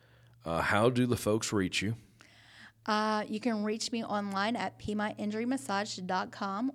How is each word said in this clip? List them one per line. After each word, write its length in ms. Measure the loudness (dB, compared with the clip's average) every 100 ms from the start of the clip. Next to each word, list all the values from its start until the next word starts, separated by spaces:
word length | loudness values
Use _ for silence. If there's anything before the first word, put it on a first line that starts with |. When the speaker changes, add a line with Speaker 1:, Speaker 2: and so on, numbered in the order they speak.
| _ -20 -20 -12
Speaker 1:
Uh, 180 | -2 0
how 280 | 2 4 4
do 160 | 4 2
the 100 | 2
folks 360 | 2 0 2
reach 280 | 0 0 0
you? 140 | -2 -4 -8 -20 -20 -20 -20 -20 -20 -10 -2
Speaker 2:
Uh, 360 | 2 2 2 0
you 100 | -2
can 240 | 0 0
reach 300 | 0 -2 -2
me 120 | -4
online 520 | -2 -2 -2 0 0 0
at 220 | -2 -4
Piedmont 360 | -4 -2 -2 -2
Injury 280 | -4 -2 0
Massage 500 | -2 0 -2 -2 -4
dot 340 | -2 -2 -2
com 400 | -4 -4 -2 -4